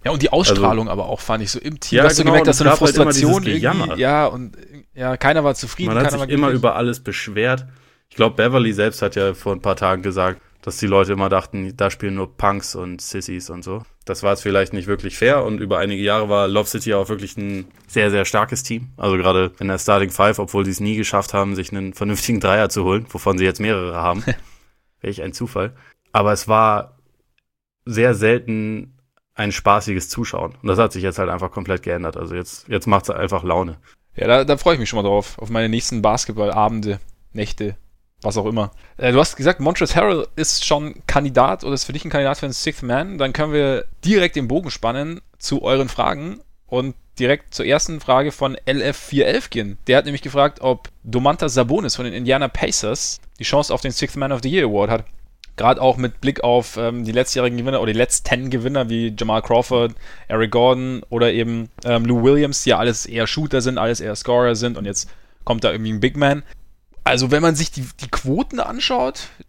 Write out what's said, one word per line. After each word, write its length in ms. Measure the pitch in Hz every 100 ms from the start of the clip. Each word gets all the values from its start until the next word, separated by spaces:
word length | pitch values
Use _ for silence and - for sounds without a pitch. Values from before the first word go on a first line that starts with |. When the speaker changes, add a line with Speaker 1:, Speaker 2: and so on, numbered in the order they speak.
Speaker 1:
Ja, 80 | 127
und 100 | 151
die 80 | 147
Ausstrahlung 560 | 151 185 98 101 110 113
Speaker 2:
also 120 | 95
Speaker 1:
aber 80 | 92
auch, 100 | -
fand 220 | - 110
ich, 80 | 101
so 80 | 127
im 220 | 147 151
Team, 160 | - 117
Speaker 2:
Ja, 80 |
Speaker 1:
dass 100 | 151
du 80 | 151
Speaker 2:
genau, 120 | 160
Speaker 1:
gemerkt 120 | 160 160
Speaker 2:
und 40 |
Speaker 1:
hast, 80 | 135
so 60 |
Speaker 2:
es 60 | 147
Speaker 1:
eine 80 | 156
Speaker 2:
gab 20 |
halt 140 | 156
immer 100 | 151 147
Speaker 1:
Frustration 360 | 139 147 190
Speaker 2:
dieses 140 | 175 156
Speaker 1:
irgendwie, 220 | 143 185
Speaker 2:
Gejammer. 180 | - 78
Speaker 1:
ja, 280 | 127 147 147
und, 300 | 127 123 - - 143 -
ja, 220 | 135 127 127
keiner 260 | 139 156
war 140 | 143 131
zufrieden, 320 | 110 - 180
Speaker 2:
Man 80 | 110
hat 80 |
Speaker 1:
keiner 80 | 143
Speaker 2:
sich 80 | 139
Speaker 1:
war 80 | 135
Speaker 2:
immer 180 | 143 143
Speaker 1:
glücklich. 140 | 127
Speaker 2:
über 160 | 120 82
alles 240 | 120 120
beschwert. 640 | - 98 - 104 120 131 - - _ _ _
Ich 60 | -
glaub, 200 | 113 -
Beverly 360 | 117 131 113
selbst 300 | 101 107 -
hat 140 | 101 101
ja 180 | 98
vor 180 | 92 101
ein 60 | 92
paar 120 | 104
Tagen 280 | 95 95 92
gesagt, 380 | 95 92 92 92 _ _
dass 140 | - -
die 100 | 104
Leute 280 | 98 95
immer 140 | 98 98
dachten, 480 | 95 - 101 95 -
da 140 | 98
spielen 240 | - 101
nur 220 | 95 92 -
Punks 400 | 101 98 - 90
und 240 | 90 87
Sissies 500 | - 98 92 90 -
und 140 | 87
so. 180 | 90 101 113 _
Das 180 | - 95
war 80 | 101
jetzt 120 | 101
vielleicht 300 | 104 98 95
nicht 140 | 104 92
wirklich 300 | 98 95 -
fair 240 | 117 143
und 160 | 107 107
über 200 | 98 95
einige 240 | 98 98
Jahre 260 | 101 107 107
war 180 | 101 98
Lob 220 | 101 101
City 220 | 110 113
ja 60 | 101
auch 100 | 98
wirklich 280 | 104 95 -
ein 300 | 101 98 92 _ -
sehr, 220 | 110 104
sehr 140 | 101
starkes 380 | 92 107 110 127
Team. 280 | - 113 123 -
Also 200 | 101 92
gerade 340 | 92 92 92 -
in 80 | 98
der 120 | 95
Starting 320 | - 101 98
Five, 280 | 85 101 104
obwohl 240 | 98 101
die 80 | 95
es 80 | 87
nie 160 | 101 107
geschafft 380 | 104 101 -
haben, 220 | 101 98 95
sich 160 | 90
einen 200 | 101 95
vernünftigen 460 | - 104 104 - 113
Dreier 300 | 95 101 101
zu 160 | 107
holen, 200 | 92 101 113
wovon 280 | - 101 92
sie 80 |
jetzt 140 | 95 87
mehrere 360 | 107 101 90 85
haben. 260 | 85 90 131 - - -
Speaker 1:
<laughs> 380 | _ _ _ _
Speaker 2:
Welch 200 | - 98
ein 120 | 87
Zufall. 400 | - 120 98 104 - - _ _
Aber 200 | 113 104
es 140 | 104 -
war 520 | 110 110 104 - _ _ _ _ _ _ _ _ _
sehr 300 | - 110 123
selten 800 | 101 110 120 117 110 107 107 - _ _ _ _
ein 160 | - 104
spaßiges 580 | 95 107 104 107 92 -
Zuschauen. 460 | - 113 85 82 -
Und 60 | 107
das 100 | 95
hat 140 | 110
sich 100 | 95
jetzt 160 | 92 87
halt 120 | 92
einfach 200 | 87 92
komplett 320 | - 90 92
geändert. 340 | - 87 82 -
Also 200 | 87 87
jetzt, 320 | 87 - -
jetzt 180 | 101 113
macht's 240 | 101 -
einfach 320 | - 90 92
Laune. 360 | 87 85 87 78 _ _ _
Speaker 1:
Ja, 140 | - -
da, 160 | 127
da 120 | 139 143
freue 180 | 180
ich 60 | 156
mich 80 | 110
schon 140 | 113
mal 60 | 101
drauf, 280 | 101 104 -
auf 120 | 110
meine 180 | 113 113
nächsten 320 | 113 - 120
Basketballabende, 1000 | 107 113 - 110 104 110 104 113 104 98 - - -
Nächte, 440 | 107 104 - 104 101 - _ _ _
was 120 | 107 107
auch 100 | 104
immer. 240 | 113 104 - - -
Äh, 160 | 123
du 80 | 127
hast 160 | 160 -
gesagt, 240 | 139 185
Montrezl 340 | 139 180 175 -
Harrell 300 | 208 170 - -
ist 280 | 156 -
schon 300 | - 147 151 - -
Kandidat 580 | 143 143 127 135 190
oder 100 | -
ist 100 | 139
für 80 | -
dich 120 | 143
ein 60 | 160
Kandidat 280 | 147 139 139
für 80 | 143
den 60 |
Sixth 300 | 123 - -
Man. 360 | 127 127 185 185
Dann 140 | 135
können 200 | 147 151
wir 320 | 151 139 131 - -
direkt 320 | 170 208 180 147
den 120 | 120
Bogen 220 | 147 170
spannen 500 | - 110 127 147 170 - _
zu 240 | - 139
euren 260 | - 131 131
Fragen 520 | - 117 143 160 208 - - -
und 280 | 123 135 - _ -
direkt 360 | 127 151 -
zur 120 | - 90
ersten 340 | 147 - 156
Frage 320 | - 131 143
von 240 | - 135 131
L 180 | - 139
F 140 | 120 147
vier 300 | - 139 -
elf 240 | 254 -
gehen. 280 | 120 101 98 -
Der 120 | 127
hat 60 |
nämlich 180 | 143 139
gefragt, 360 | 143 139 143 -
ob 260 | 131 127 - -
Domantas 500 | 113 120 135 151 156
Sabonis 420 | 131 117 170 151 -
von 80 |
den 100 | 123
Indiana 340 | 98 123 135 131
Pacers 720 | - - - 107 123 - - - -
die 60 |
Chance 280 | 113 139 143
auf 80 | -
den 120 | 139
Sixth 240 | 120 - 143
Man 160 | 135
of 80 | 131
the 80 | 131
Year 160 | 180 131
Award 240 | 101 104
hat. 140 | 113 - - - - - -
Gerade 240 | 113 131
auch 160 | 131 120
mit 240 | 123 -
Blick 220 | 131 139
auf, 340 | 120 120 117 110
ähm, 280 | 117 120
die 80 | 113
letztjährigen 440 | 117 127 131 123 120
Gewinner 240 | 123 135
oder 120 | 110
die 60 | 107
letzten 520 | 123 - - 123 131
Gewinner 380 | 127 120 139 117
wie 260 | 113 113 107
Jamal 240 | 113 110
Crawford, 520 | - 117 123 123 117 113 - - -
Eric 240 | 113 113
Gordon 520 | 120 123 127 127 127 -
oder 220 | 117 117
eben, 360 | 104 117 117 113 -
ähm, 200 | 120 117
Lou 200 | 117 120
Williams, 400 | 123 147 143 139
die 60 | -
ja 80 | 98
alles 280 | 120 113 -
eher 220 | 117 113
Shooter 320 | - 151 135
sind, 180 | 123 127
alles 220 | 104 117
eher 160 | 110 104
Scorer 400 | - 123 123 113
sind 200 | 120 117
und 80 |
jetzt 240 | 98 101 - - - -
kommt 180 | - 117
da 80 | 110
irgendwie 220 | 101 110
ein 80 | 107
Big 160 | 123 143
Man. 260 | 143 143 - - - - _ -
Also 260 | - 127 131
wenn 120 | 147
man 120 | 165
sich 160 | 151 -
die, 140 | - 127 -
die 80 | 123
Quoten 480 | - 131 160 269 247
anschaut, 720 | - 254 - 247 254 - - -